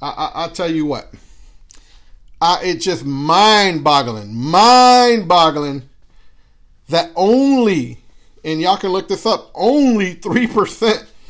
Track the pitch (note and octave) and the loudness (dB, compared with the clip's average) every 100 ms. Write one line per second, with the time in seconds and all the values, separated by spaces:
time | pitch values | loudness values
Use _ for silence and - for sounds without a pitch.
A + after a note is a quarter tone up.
0 | C#3+ - D3+ D3 E3+ F3 E3+ D#3+ D3+ B2 | -12 -8 -8 -8 -10 -8 -6 -4 -4 -8
1 | - - - - - - - - - - | -12 -20 -20 -20 -20 -20 -20 -20 -20 -20
2 | - - - - E3 E3+ F3+ E3+ F#3 C#3+ | -20 -20 -20 -4 -2 0 -4 -4 -4 -6
3 | C#3 C#3 D3+ F3 G#3+ G#3+ G3 D#3+ D3 C#3+ | -6 -6 0 2 4 4 2 0 0 0
4 | A#2+ G#2+ G#2 A2+ C#3+ F3 A#3 B3+ B3 B3 | 0 -8 -10 -8 0 4 6 6 6 6
5 | B3 A#3 F3 F3 D#3+ D3 D3 C#3 B2+ _ | 4 2 2 2 2 0 -6 -8 -14 _
6 | _ - - - _ _ _ _ - E3 | _ -20 -20 -20 _ _ _ _ -6 -4
7 | E3 - G3 B3+ C#4 C4 A3 E3 A#2+ A#2 | -4 -2 2 2 2 2 2 0 -4 -12
8 | - - _ - D#3 D#3+ F3+ G3 G3 F#3 | -20 -20 _ -14 -8 -2 0 0 -2 -4
9 | - F#3+ A3 G3+ - - G3+ D4 C4+ A3 | -4 -6 -4 -4 -6 -4 0 2 2 0
10 | F#3 E3+ G3+ A3+ A#3 A3 F#3+ - A3+ - | -2 -6 -4 -2 0 -2 -4 -2 -2 -2
11 | - - | -8 -20